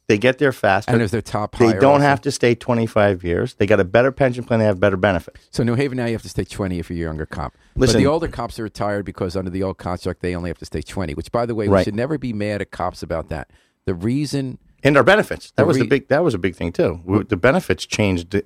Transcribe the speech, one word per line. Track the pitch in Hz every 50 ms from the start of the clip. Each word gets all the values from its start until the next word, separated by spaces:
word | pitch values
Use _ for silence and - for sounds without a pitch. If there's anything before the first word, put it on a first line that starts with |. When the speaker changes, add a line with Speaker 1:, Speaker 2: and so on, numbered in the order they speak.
| _ -
Speaker 1:
They | 110 104
get | 110 127 131
there | - 151 135 120
faster. | - - 101 95 101 - -
Speaker 2:
And | 113 113
there's | 117 95 117
their | 110 -
top | - - 104 104 - -
Speaker 1:
They | - 117 113
Speaker 2:
hire | 98 95
Speaker 1:
don't | 135 139 143
Speaker 2:
also. | 143 143
Speaker 1:
have | 143 139 - -
to | 143
stay | - - - 120 120
twenty-five | - - - 120 117 113 110 - 107 104 101 95 87 90
years. | 87 85 92 110 123 -
They | _ 107
got | 98 107 101
a | 90
better | 87 - 117 127 135 127
pension | - 139 127 120 123 117
plan. | - 117 110
They | 107
have | 107 98 90
better | 104 104 95 92
benefits. | 95 104 92 85 - - - - _ _ -
Speaker 2:
So | - 120
New | 117 117
Haven, | 123 139 139 127
now | 127 120
you | 117 113
have | 104 -
to | 90
stay | - - 95
twenty | - - - 101 92 90 85
if | 82 -
you're | 87 85
a | 82 80
younger | 78 76 78
cop. | - - 85 71 - - _ _ _ _
Speaker 1:
Listen. | - 131 123 123
Speaker 2:
But | 110
the | - 139
older | 151 170 165 -
cops | - - 120 113 - -
are | 113
retired | 101 - - 101 104 101 101 95
because | 95 - - 101 90 82
under | 95 92 92
the | 87 95 98
old | 95 90 -
contract, | - 87 90 87 - 92 85 -
they | - 90 90
only | 85 87 87
have | 80 -
to | -
stay | - - 80 -
twenty, | - - 98 92 78 73
which, | 82 - - -
by | 120 120
the | 117 113
way, | 110 104 101
we | 98
Speaker 1:
Right. | 95 92
Speaker 2:
should | 104 101
never | 110 123 147 156 131
be | 127 123 110
mad | 101 104 104 104 98
at | 95 - -
cops | - 87 90 92 - -
about | 80 87 80 - -
that. | 82 73 64 - _ _ _ _ _ _ _
The | - 92
reason | 85 92 117 127 143 151 135 143 139 135 127 135 - _ _ _ _ -
Speaker 1:
And | 139 147 139
our | 113
benefits. | 175 196 214 - - - - - - _
That | - 139
Speaker 2:
the |
Speaker 1:
was | 170 151 135
the | 120
Speaker 2:
re- | 113
Speaker 1:
big, | 139 131 - -
that | 135 151 180
was | 156 110
a | 87
big | 90 95 -
thing, | - 87 85 -
too. | - 170 104 80 85 82
We, | 90 98 107 98
the | - 104 85
benefits | - 123 151 185 - - 92 - -
changed | - - - 107 98 92 85 85 87 - 101 -